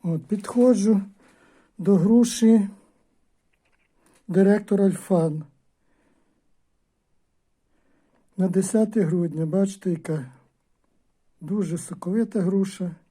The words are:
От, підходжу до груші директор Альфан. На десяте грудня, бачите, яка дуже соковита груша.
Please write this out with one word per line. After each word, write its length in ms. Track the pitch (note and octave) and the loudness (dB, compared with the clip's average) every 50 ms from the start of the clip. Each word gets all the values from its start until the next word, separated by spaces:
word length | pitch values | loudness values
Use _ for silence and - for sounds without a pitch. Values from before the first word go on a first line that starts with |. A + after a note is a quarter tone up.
| - | -4
От, 220 | F3 E3 D#3+ - | -4 -6 -6 -4
підходжу 760 | - G#3 G3+ - - - A#3+ B3 B3+ B3 G3 G3 G#3+ A3 G3 G3 - _ _ _ _ _ _ _ _ _ _ _ _ _ | -6 -8 -8 -6 -4 0 4 4 4 4 4 4 2 2 2 0 -6 _ _ _ _ _ _ _ _ _ _ _ _ _
до 180 | - F3 F#3+ G3+ | -4 0 2 2
груші 720 | F3 E3 G#3 A3+ A#3+ A#3 A#3+ - - A3+ A3 A3+ G#3+ G3 G3 - - _ _ _ _ _ _ _ _ _ _ _ _ _ _ _ _ _ _ _ _ _ _ _ _ _ _ _ _ _ | 4 4 4 4 4 4 2 0 2 4 4 4 4 2 -2 -8 -18 _ _ _ _ _ _ _ _ _ _ _ _ _ _ _ _ _ _ _ _ _ _ _ _ _ _ _ _ _
директор 540 | - E3+ F#3 G3 G3 G#3 G#3 G#3 - G3+ G3 | -2 2 2 4 4 4 2 0 -2 0 2
Альфан. 640 | G3+ G3 F3 - - - F#3+ E3+ E3 D#3+ D3+ D#3 D#3 - _ _ _ _ _ _ _ _ _ _ _ _ _ _ _ _ _ _ _ _ _ _ _ _ _ _ _ _ _ _ _ _ _ _ _ _ _ _ _ _ _ _ _ _ _ _ _ _ _ _ _ _ _ _ _ _ _ | 2 0 0 -2 -4 0 0 0 0 0 -4 -8 -12 -14 _ _ _ _ _ _ _ _ _ _ _ _ _ _ _ _ _ _ _ _ _ _ _ _ _ _ _ _ _ _ _ _ _ _ _ _ _ _ _ _ _ _ _ _ _ _ _ _ _ _ _ _ _ _ _ _ _
На 100 | - F#3 | -4 -2
десяте 540 | F3+ F3+ F#3+ F#3+ - - A3 A3 G#3+ - A3+ | 0 0 -2 -2 0 0 0 0 0 0 -2
грудня, 440 | F#3+ D#3 E3+ F3+ F3 E3 D3+ D#3 D#3+ | -2 0 -2 -2 -2 -4 -4 -6 -6
бачите, 460 | D#3 D#3 G3 G3 G3 F#3+ - - F#3 | -2 -2 -2 -2 -2 -4 -8 -6 -6
яка 400 | E3+ D#3+ - - D#3 D3+ B2+ B2+ - _ _ _ _ _ _ _ _ _ _ _ _ _ _ _ _ _ _ _ _ _ | -6 -6 -6 -8 -8 -8 -8 -12 -18 _ _ _ _ _ _ _ _ _ _ _ _ _ _ _ _ _ _ _ _ _
дуже 360 | E3 D3+ G3 G#3+ F#3 D#3 E3+ | -10 -6 -4 -4 -4 -4 -6
соковита 640 | E3+ - - F3+ - - F3 F#3+ A3+ A3+ G3+ - G#3+ | -8 -10 -12 -16 -12 -8 -4 -4 -4 -4 -2 -2 -2
груша. 540 | F3+ F#3 F#3+ G3 F#3+ F#3+ - - F#3 F3 D#3+ _ _ _ | -2 0 0 0 -2 -2 -4 -8 -10 -10 -10 _ _ _